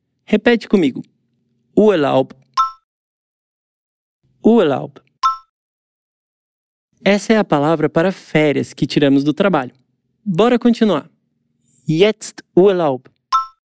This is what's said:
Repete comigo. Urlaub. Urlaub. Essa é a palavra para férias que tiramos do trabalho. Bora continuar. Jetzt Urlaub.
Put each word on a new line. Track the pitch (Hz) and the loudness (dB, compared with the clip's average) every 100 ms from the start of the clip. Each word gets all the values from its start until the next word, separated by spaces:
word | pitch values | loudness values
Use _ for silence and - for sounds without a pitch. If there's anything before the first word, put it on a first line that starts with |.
| _ _ | _ _
Repete | - 208 247 233 - | -4 -2 0 -2 0
comigo. | 202 147 - - _ _ _ _ _ _ - | 0 0 -4 -12 _ _ _ _ _ _ 0
Urlaub. | 214 180 139 135 135 - _ - - - _ _ _ _ _ _ _ _ _ _ _ _ _ _ _ _ | 2 2 0 0 -2 -8 _ -6 -6 -8 _ _ _ _ _ _ _ _ _ _ _ _ _ _ _ _
Urlaub. | - 233 160 135 143 - _ _ 1077 - _ _ _ _ _ _ _ _ _ _ _ _ _ _ _ _ | 2 2 2 -2 -8 -18 _ _ -4 -4 _ _ _ _ _ _ _ _ _ _ _ _ _ _ _ _
Essa | 196 202 - | -2 0 0
é | 220 | 0
a | |
palavra | - 147 147 160 151 | 0 0 0 0 -2
para | 165 175 | -2 -2
férias | 185 - 156 151 135 123 | -4 -4 0 0 0 -6
que | - 147 | -6 -4
tiramos | - 143 139 | 0 2 2
do | 143 | 0
trabalho. | 143 196 156 123 - _ _ _ _ | 0 0 -2 -4 -12 _ _ _ _
Bora | 208 170 233 247 | -6 0 2 2
continuar. | 240 226 220 151 - _ _ _ _ _ _ _ - | 0 0 0 -2 -6 _ _ _ _ _ _ _ -4
Jetzt | 156 208 214 - - - | 0 0 -2 -10 -16 -6
Urlaub. | - 196 185 156 127 - _ _ - - _ _ | 2 2 2 -2 -4 -10 _ _ -6 -6 _ _